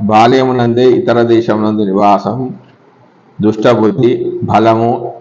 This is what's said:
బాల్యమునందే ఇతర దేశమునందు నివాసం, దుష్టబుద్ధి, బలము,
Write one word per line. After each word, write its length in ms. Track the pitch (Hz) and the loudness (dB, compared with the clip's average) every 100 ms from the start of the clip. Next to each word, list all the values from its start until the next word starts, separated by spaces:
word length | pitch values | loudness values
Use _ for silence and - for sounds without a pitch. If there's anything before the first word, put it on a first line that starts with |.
బాల్యమునందే 840 | 104 107 120 131 131 127 120 117 127 | 0 2 4 2 0 0 0 2 2
ఇతర 360 | 113 120 120 | 2 0 0
దేశమునందు 600 | 117 113 113 107 107 107 | 2 2 0 -2 -2 -2
నివాసం, 720 | 101 95 101 98 101 123 127 - - _ _ _ _ _ _ - | -2 0 2 2 -2 -6 -8 -12 -20 _ _ _ _ _ _ -4
దుష్టబుద్ధి, 1000 | 104 107 107 110 107 98 120 - - - | -2 0 0 2 0 0 0 0 -6 -6
బలము, 720 | - 107 113 113 117 123 - - | -2 0 2 0 0 -4 -8 -10